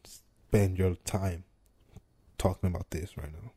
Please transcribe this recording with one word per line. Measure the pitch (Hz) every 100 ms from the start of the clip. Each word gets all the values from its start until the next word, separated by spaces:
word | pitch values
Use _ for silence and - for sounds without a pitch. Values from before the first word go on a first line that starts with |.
spend | - - _ _ _ 107 98 92
your | 92 87 -
time | 101 95 85 - _ _ _ _ - _ _ _ -
talking | 98 90 92
about | 87 -
this | 80 87 -
right | 73
now. | 80 110